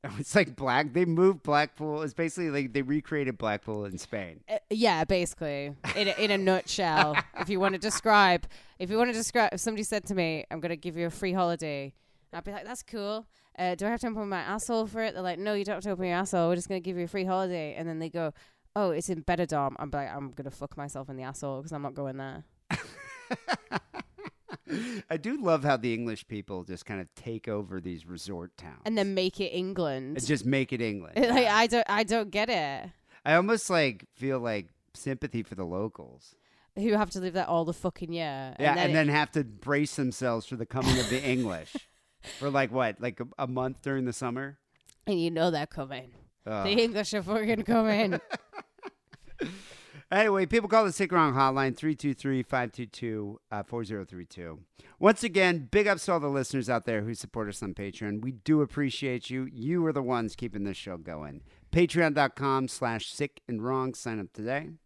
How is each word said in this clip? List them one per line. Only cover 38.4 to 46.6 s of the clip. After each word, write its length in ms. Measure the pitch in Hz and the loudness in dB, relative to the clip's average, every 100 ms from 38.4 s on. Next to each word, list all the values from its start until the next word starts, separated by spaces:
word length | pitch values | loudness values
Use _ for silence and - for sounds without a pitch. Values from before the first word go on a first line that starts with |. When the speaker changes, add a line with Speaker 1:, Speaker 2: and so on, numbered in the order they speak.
| 131 - | -8 0
Speaker 1:
Yeah, 100 | 147 | 2
Speaker 2:
And 60 | 143 | 4
then 60 | |
Speaker 1:
and 60 | 165 | 4
Speaker 2:
it 40 | |
Speaker 1:
then 140 | 156 147 | 4 4
have 240 | 147 151 | 4 2
to 100 | 156 | 0
brace 520 | 127 104 131 143 147 - | -2 -4 0 2 2 0
themselves 500 | 131 120 127 117 - | -2 0 -2 -2 -4
for 80 | 123 | -8
the 100 | 113 | -6
coming 320 | 131 131 127 | 0 4 4
of 100 | 113 | 4
the 100 | 127 | 0
Speaker 2:
<laughs> 60 | 139 | 2
Speaker 1:
English 460 | 127 117 85 78 277 - _ _ _ - - | 2 0 -2 -6 -10 -12 _ _ _ -16 -6
for, 100 | 139 | 0
like, 220 | 139 131 | 2 2
what, 300 | 127 120 98 | 2 0 0
like, 180 | 120 104 | -6 -6
a, 80 | 127 - | -10 -4
a 80 | 135 | -4
month 340 | 127 131 131 | -2 -2 -4
during 220 | - 135 | -4 -2
the 80 | 127 | -2
summer? 460 | 117 127 120 139 143 _ _ _ _ - | -2 -4 -4 -6 -12 _ _ _ _ -2
Speaker 2:
And 140 | 185 | 0
you 120 | 165 | 0
know 180 | 165 175 | 2 2
they're 160 | 156 147 | 2 -4
coming. 460 | - 135 135 120 - - _ - | -8 -8 -10 -12 -20 -20 _ -6
Speaker 1:
Ugh. 180 | 107 | -2